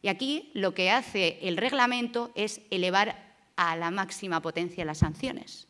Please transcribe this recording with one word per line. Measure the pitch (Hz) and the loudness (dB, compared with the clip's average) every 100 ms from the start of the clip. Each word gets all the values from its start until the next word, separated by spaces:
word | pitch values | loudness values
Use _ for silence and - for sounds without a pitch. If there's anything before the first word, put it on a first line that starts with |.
Y | 202 | 0
aquí | 190 269 302 - | 0 -2 -2 -4
lo | - 190 | -2 0
que | 190 185 | 2 4
hace | 240 247 202 170 - | 4 2 2 2 0
el | 185 175 | -2 0
reglamento | 247 277 247 247 240 233 233 - | 0 4 2 2 -2 -2 -4 -4
es | 208 - - | -4 -4 -6
elevar | 190 180 185 202 - - _ _ - | 0 2 4 2 -2 -14 _ _ 0
a | 170 165 | 0 2
la | 170 | -2
máxima | 196 190 - 190 165 | -2 -4 -6 -2 -2
potencia | 165 160 175 - 160 | -2 -2 -4 -4 -4
las | 156 | 2
sanciones | 160 - 269 - - - | 0 0 -6 -6 -12 -18